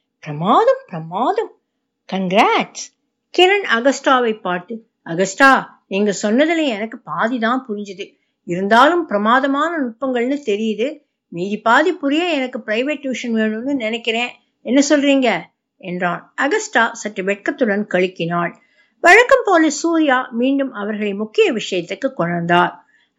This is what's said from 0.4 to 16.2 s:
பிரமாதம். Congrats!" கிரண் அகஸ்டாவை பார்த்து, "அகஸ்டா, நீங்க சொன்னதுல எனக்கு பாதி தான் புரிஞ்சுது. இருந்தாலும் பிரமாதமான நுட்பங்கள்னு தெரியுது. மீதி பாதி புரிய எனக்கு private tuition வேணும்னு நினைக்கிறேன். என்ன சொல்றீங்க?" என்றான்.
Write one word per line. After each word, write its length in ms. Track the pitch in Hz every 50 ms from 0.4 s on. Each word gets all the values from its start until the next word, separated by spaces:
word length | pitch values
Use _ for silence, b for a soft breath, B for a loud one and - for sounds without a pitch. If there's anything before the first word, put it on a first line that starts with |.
| 170 208 269 370 466 523 523 539 -
பிரமாதம். 680 | - 175 160 160 165 180 202 254 330 403 453 403 - _ _ _ _ _ _ _ _ _ _ _ -
Congrats!" 760 | 185 190 190 180 185 214 294 427 453 370 - - - - - - _ _ _ _ _ _ _ _ -
கிரண் 340 | - 359 370 403 403 381 - 233
அகஸ்டாவை 680 | 226 240 277 269 - - 294 269 254 240 226 220 -
பார்த்து, 460 | - 185 180 180 180 - 226 226 _ _ _ _ -
"அகஸ்டா, 460 | 170 165 175 190 185 - - 277 269 262 196 170 - - _ _
நீங்க 260 | - 190 196 208 208 190 -
சொன்னதுல 460 | - 208 214 262 311 330 339 320 311
எனக்கு 320 | 269 214 196 220 226 262 -
பாதி 400 | - 156 151 170 208 226 262 233
தான் 260 | 220 226 254 262 262 -
புரிஞ்சுது. 360 | 208 208 208 202 185 185 190 - _ _ _ _ _ _ -
இருந்தாலும் 600 | 180 170 180 196 202 220 233 269 302 349 349 320
பிரமாதமான 640 | - 202 202 208 220 247 269 277 277 269 277 311 339 349
நுட்பங்கள்னு 600 | 311 262 240 226 - 277 262 247 240 233 262 285 285 285
தெரியுது. 560 | 220 202 208 226 220 208 190 240 294 311 - _ _ _ _ _ -
மீதி 260 | 175 170 185 202 208 208
பாதி 320 | - 226 240 277 311 370
புரிய 320 | 339 - 285 277 285 320 359 349
எனக்கு 300 | 311 269 254 247 254 233
private 400 | 226 220 214 233 262 294 302 285
tuition 340 | 285 262 233 - - 240 226
வேணும்னு 400 | 220 220 220 214 220 247 277 285
நினைக்கிறேன். 580 | 254 220 214 233 226 233 233 220 233 240 240 - _ _ _ _ _
என்ன 200 | - - 247 285 277 -
சொல்றீங்க?" 520 | 302 285 277 285 277 269 254 226 190 165 - - _ _ _ _ _
என்றான். 560 | _ 190 185 180 180 185 175 175 -